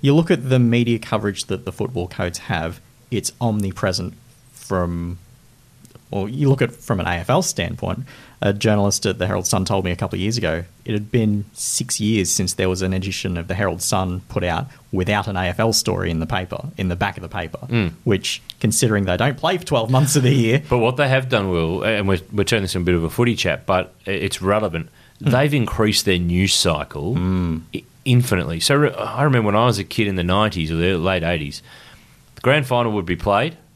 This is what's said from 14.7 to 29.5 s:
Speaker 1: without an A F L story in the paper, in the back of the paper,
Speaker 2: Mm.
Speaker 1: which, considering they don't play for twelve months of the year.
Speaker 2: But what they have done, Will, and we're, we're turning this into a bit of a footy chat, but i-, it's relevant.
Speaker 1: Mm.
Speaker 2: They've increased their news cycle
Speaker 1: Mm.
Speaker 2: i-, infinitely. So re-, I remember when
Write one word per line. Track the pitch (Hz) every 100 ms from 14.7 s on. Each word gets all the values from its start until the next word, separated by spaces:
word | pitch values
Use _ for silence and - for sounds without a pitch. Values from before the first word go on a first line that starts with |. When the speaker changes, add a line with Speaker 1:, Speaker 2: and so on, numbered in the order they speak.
| - -
Speaker 1:
without | 98 92 104 98
an | 95
A | 92
F | 87
L | 113
story | 107 - 92 90
in | 82
the | 80
paper, | 98 92 85 147 -
in | 95
the | 87
back | 101 98
of |
the | 90
paper, | 98 82 - 127
Speaker 2:
Mm. | 117 92 -
Speaker 1:
which, | - 98 - - - -
considering | 113 - 117 104 95
they | 90
don't | 123 143
play | 160 185
for | 180
twelve | 135 113
months | 131 147 156
of |
the | 127
year. | 135 113 131 151
Speaker 2:
But | 123
what | 117 127
they | 139
have | 131 127
done, | 120 95
Will, | 87 80 90
and | 104 107 98
we're, | 95 -
we're | 104
turning | 95 113 95
this | 95
into |
a | 87
bit | 87
of |
a | 82
footy | - 120 107
chat, | 92 76 -
but | 92 - - -
i-, |
it's | 95 92 -
relevant. | 95 104 107 82 80 - - _
Speaker 1:
Mm. | -
Speaker 2:
They've | 127 147 147
increased | 110 - 107 104 -
their | 92
news | 87 87 95
cycle | - 95 76 73 76 78 113
Speaker 1:
Mm. | 90 92 87 80 -
Speaker 2:
i-, | - - _ -
infinitely. | 123 123 95 73 82
So | - 143
re-, | 147
I | - 104 -
remember | 143 127
when | 107